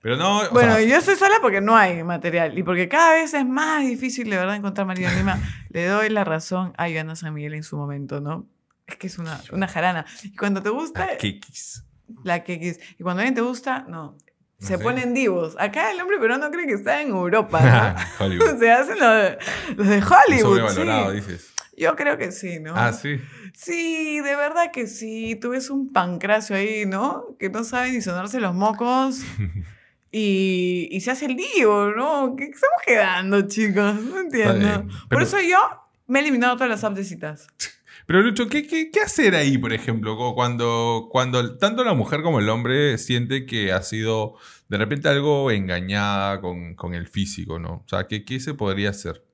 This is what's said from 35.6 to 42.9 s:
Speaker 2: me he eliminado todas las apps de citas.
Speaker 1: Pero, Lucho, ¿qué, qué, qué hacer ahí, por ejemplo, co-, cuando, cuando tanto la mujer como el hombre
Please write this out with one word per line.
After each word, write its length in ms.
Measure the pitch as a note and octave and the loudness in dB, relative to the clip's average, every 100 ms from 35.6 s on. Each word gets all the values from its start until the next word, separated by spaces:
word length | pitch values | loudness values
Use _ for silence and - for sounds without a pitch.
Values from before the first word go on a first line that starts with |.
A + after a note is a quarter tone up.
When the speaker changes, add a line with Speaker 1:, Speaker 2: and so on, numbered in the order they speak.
| G4+ - _ _ - | 4 -4 _ _ 0
Speaker 2:
me 120 | C4+ | 0
he 20 | |
eliminado 340 | D4 B3+ B3 | 2 2 2
todas 140 | B3 C4 | 2 -2
las 140 | G#3 | 0
apps 140 | A3 G3 | -4 -4
de 60 | |
citas. 420 | G3 E3+ D3+ D3+ - _ - _ _ - - | -8 -8 -12 -12 -20 _ -12 _ _ -20 2
Speaker 1:
Pero, 140 | F3 | 4
Lucho, 260 | A3+ A3 A3+ | 4 0 -2
¿qué, 180 | D4 D4 | -2 -2
qué, 240 | D#4+ D#4+ | -4 0
qué 80 | G#4 | 0
hacer 360 | G#4 - A3+ | 0 4 4
ahí, 220 | E3+ C#3 C3 | 4 2 2
por 140 | A2+ | 0
ejemplo, 460 | A2 - A2+ G#2+ A2 | -4 -2 -4 -4 -4
co-, 180 | B2 | -2
cuando, 720 | B2 A#2+ A#2+ A#2 A#2 A#2 A2+ A2+ | 0 0 0 0 0 0 -2 -2
cuando 460 | C3 B2+ B2 A#2+ B2 | -2 0 0 -2 -2
tanto 280 | G3+ A3+ | -2 0
la 80 | B3 | 0
mujer 300 | D3 G#2 D3 | 0 0 -2
como 160 | E3 C#3 | 0 0
el 100 | G#2 | 2
hombre 480 | A2+ A#2 C3+ D3 | 0 0 2 2